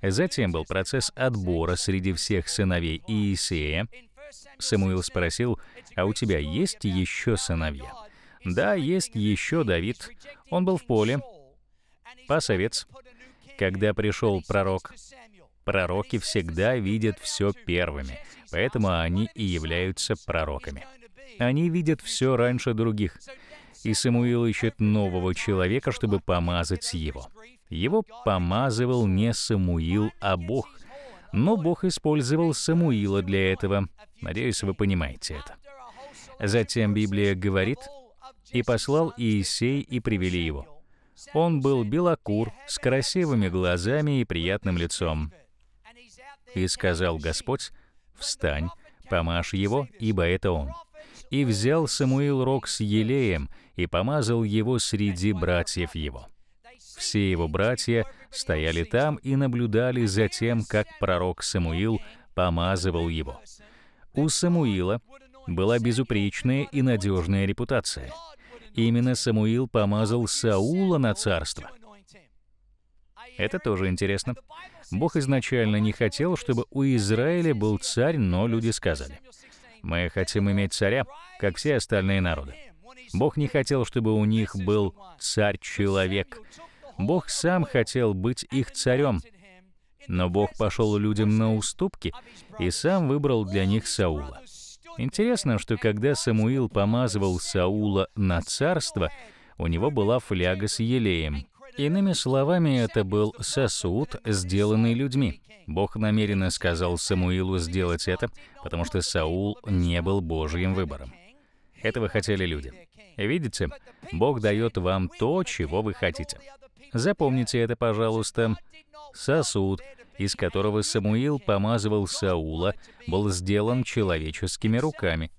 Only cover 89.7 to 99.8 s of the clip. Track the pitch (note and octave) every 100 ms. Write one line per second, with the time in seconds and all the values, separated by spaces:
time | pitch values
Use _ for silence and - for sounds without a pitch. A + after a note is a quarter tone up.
89.7 | _ _ _ - F2+ F2+ F2+ G#2 - G#2+
90.7 | - A2 G#2 G#2 G#2 G#2+ G#2+ A2 A2 -
91.7 | - F#3+ - E2+ - - - - - F2+
92.7 | - D#3+ F#3+ D3+ C#3+ C#3+ A#2+ G2 G2 F#2+
93.7 | G#2+ - - F#2 D2+ C2+ - - - -
94.7 | - - - C3+ - A3 B3 - G#2+ -
95.7 | A2 A2+ G2+ C3 C#3+ - A2+ A2 C3+ A#2
96.7 | G#2 G2+ A#2 B2+ G2+ G2 F2+ - G2 F2+
97.7 | G#2 G#2+ G2 F#2 - F#2+ E2+ - - C#3+
98.7 | F3+ - - F2 - - - - - E2
99.7 | E2